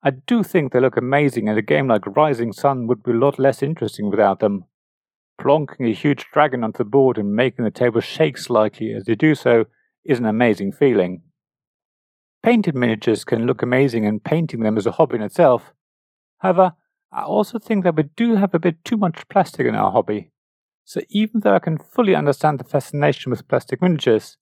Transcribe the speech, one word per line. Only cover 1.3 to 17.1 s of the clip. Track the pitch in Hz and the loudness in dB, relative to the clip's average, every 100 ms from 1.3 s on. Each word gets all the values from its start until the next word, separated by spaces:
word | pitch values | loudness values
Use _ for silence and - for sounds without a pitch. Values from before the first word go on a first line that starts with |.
| 120 107 | 0 -2
and | 107 | -2
a | |
game | 104 147 139 | 0 0 2
like | 107 98 | 0 0
Rising | 98 151 123 117 | 0 0 0 -4
Sun | 98 139 131 117 | -2 -2 -2 -2
would | 123 | -4
be | - | -2
a | |
lot | 117 143 139 | 2 2 2
less | 135 131 | 0 0
interesting | 139 160 107 - 104 | -4 -4 -6 -6 -4
without | 101 101 95 | 2 2 2
them. | 110 101 - _ _ _ _ _ _ - | 0 -2 -8 _ _ _ _ _ _ -6
Plonking | 127 147 143 - 120 | 0 0 0 -4 -4
a | |
huge | 107 147 139 - | 0 0 -2 -2
dragon | - 147 127 | 0 0 0
onto | 113 - | -6 -4
the | |
board | 104 139 131 117 | 0 4 4 2
and | 101 | -2
making | 104 135 143 | 0 0 0
the | 113 | -6
table | - 123 113 | 0 0 0
shake | - - 156 135 | -4 -2 -2 -2
slightly | - 117 107 - 110 | -2 0 0 -2 -10
as | 110 104 | -8 -4
you | 107 | 0
do | 156 | 2
so | 147 - 117 110 _ _ _ | 2 2 2 2 _ _ _
is | - 127 | -4 -2
an | 117 | 0
amazing | 107 120 104 98 | 0 2 0 -4
feeling. | - - 98 90 92 _ _ _ _ _ _ _ _ _ _ _ _ | 0 2 2 0 -4 _ _ _ _ _ _ _ _ _ _ _ _
Painted | - 240 196 | 2 2 2
miniatures | 135 123 110 - 110 | 0 0 0 0 0
can | - 113 117 | 0 -2 -2
look | 131 | -2
amazing, | 123 127 139 117 | 0 2 2 2
and | 107 107 | -2 -2
painting | - 156 165 113 | -2 -2 -2 -2
them | 110 110 | -2 0
is | |
a | 104 | -2
hobby | - 110 117 | -2 -2 -2
in | |
itself. | 104 - 165 120 - _ _ _ _ _ _ _ | -6 2 4 4 -2 _ _ _ _ _ _ _
However, | 190 175 185 - _ _ _ | -2 2 2 0 _ _ _